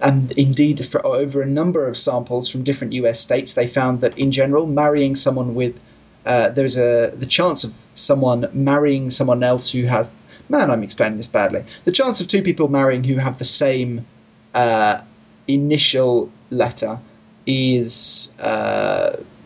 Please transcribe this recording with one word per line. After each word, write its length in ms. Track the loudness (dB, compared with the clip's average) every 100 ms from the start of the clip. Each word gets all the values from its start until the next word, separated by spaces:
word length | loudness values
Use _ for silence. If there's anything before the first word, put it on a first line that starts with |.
and 300 | 2 2 0
indeed, 520 | 2 2 4 2 0 -2
for 180 | -2 0
over 360 | 0 0 -2
a 40 | -2
number 420 | 0 0 0 -2
of 100 | -2
samples 500 | -2 -2 -2 -4 -4
from 160 | -6
different 300 | -4 -4 -4
U 140 | -2 0
S 120 | 0
states, 340 | -2 -2 -2
they 140 | -2 0
found 320 | 0 0 0
that 140 | -2 0
in 120 | 0
general, 360 | 2 2 2 2
marrying 480 | 2 2 2 2 0
someone 400 | 0 0 -2 -2
with, 180 | -4 -4 -16 -20 -20 _ 0
uh, 240 | 2 2
there's 280 | 2 0 2
a, 340 | 2 4 2 -2
the 80 | -4
chance 380 | 0 0 0
of 80 | -4 -8 -14 -4
someone 520 | 0 2 2 0 -2
marrying 560 | -2 0 2 2 0 -2
someone 320 | -2 0 2
else 280 | 2 0 -2
who 120 | -2 0
has, 240 | 0 -2 -8 -20 -18 -2
man, 200 | 0 2
I'm 140 | 0
explaining 340 | -2 -2 -2 -2
this 100 | -4
badly. 360 | 0 0 -2 -8 -8
The 80 | -2
chance 300 | 0 0 -2
of 60 | -2
two 160 | 0
people 240 | 0 0 0
marrying 360 | 2 2 2
who 120 | 0 0
have 220 | -2 -4
the 120 | -2 0
same, 420 | 0 0 -2 -6 -10 -20 _ _ _
uh, 480 | 0 2 2 2 0 -6 -20 -20 -12 -2
initial 800 | 0 2 2 2 2 2 2 0 -10 -8
letter 480 | -2 -2 -2 -6 -6 -12 -20 -20 _ -4
is, 880 | 0 2 0 0 0 0 0 -2 -6
uh, 800 | -4 -2 -2 -2 -2 0 -2 -2 -10 -20